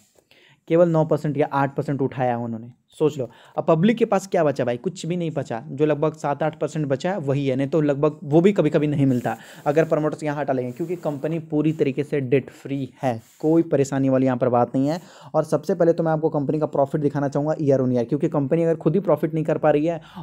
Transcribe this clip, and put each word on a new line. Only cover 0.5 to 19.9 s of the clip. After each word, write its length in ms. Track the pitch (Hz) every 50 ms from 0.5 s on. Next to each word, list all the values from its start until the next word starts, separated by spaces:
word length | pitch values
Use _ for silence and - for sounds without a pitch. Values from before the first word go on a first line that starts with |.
| _ _ _
केवल 220 | - 160 165 180 170
नौ 160 | 165 160 156
परसेंट 320 | 156 160 147 - 156 139
या 120 | 139 147 143 143
आठ 220 | 139 139 139 139
परसेंट 260 | - 135 151 143 127
उठाया 280 | 135 131 123 127 131 123
है 80 | 120
उन्होंने, 340 | 117 120 117 113 110 113 120 - _ _ _ -
सोच 200 | - 160 151 151
लो। 120 | 147 123 - - - - - -
अब 80 | - 147
पब्लिक 300 | - 165 160 170 220 233
के 80 | 233 226
पास 220 | 220 196 190 190
क्या 160 | - - 180 160
बचा 200 | 147 135 - 127
भाई? 120 | 120 120
कुछ 280 | 123 - - 156 - -
भी 120 | 160 180
नहीं 120 | 180 170 160
बचा, 300 | 143 147 127 - 120 117 135
जो 180 | 156 143 131 151
लगभग 280 | 151 151 147 156 156 156
सात 300 | - - 147 143 139 160
आठ 160 | 156 156 -
परसेंट 260 | 160 143 - 160 151
बचा 240 | 135 135 131 - 180
है 80 | 190 202
वही 260 | 147 135 135 143 143
है, 80 | 135 127
नहीं 120 | 131 139
तो 140 | 135 175 165
लगभग 360 | 151 147 143 139 151 156 151 - -
वो 180 | 143 139 165
भी 100 | 170 208 202
कभी-कभी 340 | 196 160 151 151 156 147
नहीं 180 | 151 147 - 139
मिलता 300 | 135 127 123 - 117 113 - - - - - -
अगर 200 | 147 143 156 160
प्रमोटर्स 380 | 156 165 151 151 151 151 - 160
यहाँ 160 | 147 143 151
हटा 140 | 143 139 135
लेंगे, 180 | 127 127 123
क्योंकि 240 | 123 - 175 160 180
कंपनी 420 | 170 - 160 143 135 147 156 165 165
पूरी 300 | 160 160 156 151 151 160 156
तरीके 300 | 160 147 139 127 151 139
से 160 | 139 - 147
डेट 280 | 135 123 139 135 123 -
फ्री 400 | - - - 139 139 139 131 123 - - -
है, 180 | 131 117 113 - _ _ -
कोई 220 | - 156 160 165 160
परेशानी 460 | 160 151 139 139 135 143 135 135 135
वाली 160 | 131 131 131
यहाँ 120 | 131 127
पर 120 | 120 135 127
बात 260 | 120 120 120 - -
नहीं 120 | 131 135
है। 120 | 143 156 180 - - - - - 139 -
और 100 | 156 156
सबसे 320 | 160 160 147 156 - 190
पहले 180 | 175 175 165 165
तो 100 | 165 165
मैं 80 | 160
आपको 180 | 160 156 156 156
कंपनी 300 | 151 151 139 131 147 156
का 60 | 151
प्रॉफिट 340 | - - 151 139 139 - 156
दिखाना 260 | 156 143 - 143 143
चाहूँगा 280 | 139 - 147 143 156 156
year 240 | - 160 131 131 131
on 100 | 131 127
year, 180 | 127 123 117
क्योंकि 220 | 117 151 139 160 160
कंपनी 340 | 160 151 139 131 165 165 165
अगर 120 | 165 165
खुद 180 | 160 - 165 156
ही 60 | 196
प्रॉफिट 340 | 180 - 151 147 - 160 156
नहीं 100 | 160 151
कर 140 | 156 156
पा 140 | 147 - 156
रही 140 | 147 147 151
है 140 | 165